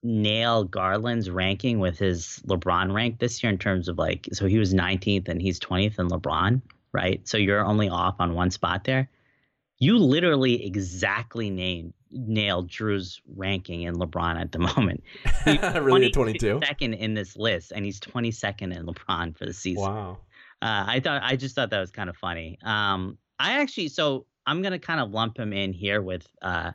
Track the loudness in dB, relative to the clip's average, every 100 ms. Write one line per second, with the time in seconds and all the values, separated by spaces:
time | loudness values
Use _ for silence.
0 | 0 2 2 2 4 2 2 -2 0 0
1 | 0 -2 -2 0 0 2 0 2 0 2
2 | 0 0 -4 -14 -2 0 2 2 2 0
3 | -2 -2 -4 -2 -2 0 0 0 -2 -2
4 | -2 -2 -6 -2 2 4 4 4 2 0
5 | 0 0 0 -2 -2 -2 -2 0 0 0
6 | -2 -2 -2 0 2 2 -2 _ _ -2
7 | 0 -2 -2 0 2 2 2 2 2 0
8 | -2 0 0 2 0 0 -2 0 0 0
9 | -2 _ _ _ _ _ _ _ 4 6
10 | 6 6 4 4 4 2 0 -4 -4 -2
11 | 0 0 -4 -6 -4 -2 -4 -4 -8 -16
12 | _ -10 -2 0 2 0 -2 -4 -2 -2
13 | -4 -14 -18 -8 -2 -2 -4 -6 -4 -4
14 | -4 -2 -2 -2 -4 -2 0 2 0 0
15 | -10 -4 4 4 6 4 2 2 6 6
16 | 6 4 2 2 0 2 -2 -2 -4 -2
17 | -2 -4 -6 -2 0 0 -4 -6 -6 -6
18 | -8 -4 -4 -2 -6 -4 -8 -8 -8 -10
19 | -4 -4 -4 -6 -10 -6 -4 -2 -2 -4
20 | -8 -14 -20 -20 -20 _ -2 -2 0 0
21 | 0 0 0 -2 -2 -2 0 0 -2 -6
22 | -8 -6 -6 -6 -8 -10 -2 0 2 0
23 | -2 -8 _ _ 0 0 0 -2 -6 0
24 | 0 0 -6 _ -2 -2 -2 -4 -4 -2
25 | -2 0 -2 -2 -4 -2 -2 -2 0 0
26 | -2 -6 -10 _ -6 -4 -4